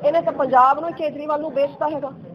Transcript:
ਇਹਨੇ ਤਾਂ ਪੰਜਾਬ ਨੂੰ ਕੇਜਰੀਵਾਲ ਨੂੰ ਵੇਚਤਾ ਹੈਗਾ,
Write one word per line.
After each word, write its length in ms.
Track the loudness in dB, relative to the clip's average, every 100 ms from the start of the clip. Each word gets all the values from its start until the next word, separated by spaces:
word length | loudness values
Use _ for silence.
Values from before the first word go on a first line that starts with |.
ਇਹਨੇ 160 | 2 2
ਤਾਂ 120 | 0
ਪੰਜਾਬ 480 | -2 2 6 6 4
ਨੂੰ 120 | -2
ਕੇਜਰੀਵਾਲ 480 | -4 -6 -6 -4 -2
ਨੂੰ 120 | -2
ਵੇਚਤਾ 360 | 0 -2 0 -4
ਹੈਗਾ, 220 | -4 -8 -12 -16